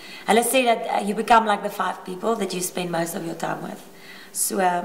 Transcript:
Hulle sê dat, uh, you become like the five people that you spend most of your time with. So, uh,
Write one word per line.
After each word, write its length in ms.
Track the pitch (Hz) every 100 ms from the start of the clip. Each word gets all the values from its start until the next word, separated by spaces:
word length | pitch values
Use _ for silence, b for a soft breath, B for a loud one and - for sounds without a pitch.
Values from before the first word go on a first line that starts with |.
| B B -
Hulle 160 | 214
sê 180 | 240 262
dat, 220 | 240 220 -
uh, 120 | -
you 120 | 202 208
become 320 | 220 226 214
like 160 | 202
the 80 | 202
five 280 | - 185 -
people 320 | - 180 220 226
that 160 | 180
you 80 | 175
spend 320 | 175 - 175
most 240 | 165 170 202
of 80 |
your 120 | 165 165
time 240 | 160 156
with. 180 | - - - B B B B
So, 280 | - - 214
uh, 200 | 185 175